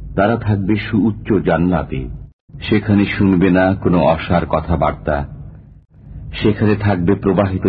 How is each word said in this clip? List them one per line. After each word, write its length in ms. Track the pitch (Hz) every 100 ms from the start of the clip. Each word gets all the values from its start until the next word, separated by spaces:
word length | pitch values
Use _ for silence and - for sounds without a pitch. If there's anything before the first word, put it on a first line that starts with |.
| -
তারা 220 | 95 101 117
থাকবে 380 | 107 101 95 107
সুউচ্চ 500 | - 107 113 101 - 95
জান্নাতে, 580 | 82 80 90 82 71 67 62 - - _ _ -
সেখানে 440 | - 107 104 101 98
শুনবে 420 | - 98 90 92
না 140 | 90 92
কোনো 240 | 98 90 87
অসার 400 | 71 82 - 87 73
কথাবার্তা, 680 | 80 80 80 76 73 - 73 71 - - - - - _ - - - -
সেখানে 420 | - 107 101 104 104
থাকবে 360 | 104 92 87
প্রবাহিত 500 | 101 98 98 98 92